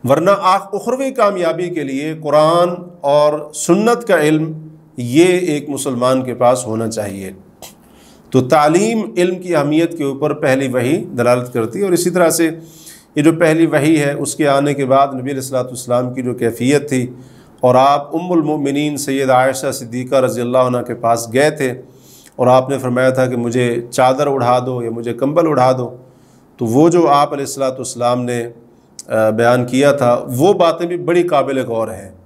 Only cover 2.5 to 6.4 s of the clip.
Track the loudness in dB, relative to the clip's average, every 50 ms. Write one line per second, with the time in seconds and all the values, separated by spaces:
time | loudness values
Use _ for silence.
2.5 | 4 2 2 0 0 -6 -12 -16 -18 -6 -2 2 2 4 4 2 0 -2 -8 -10
3.5 | -12 -10 0 2 2 2 4 0 0 0 0 0 0 2 2 2 2 0 -2 -4
4.5 | -8 -12 -14 -18 -20 -20 _ _ _ -8 -8 0 4 4 4 6 4 2 0 -2
5.5 | -4 -4 -4 -6 -8 -6 -4 -4 -4 0 0 2 2 0 0 -4 -2 2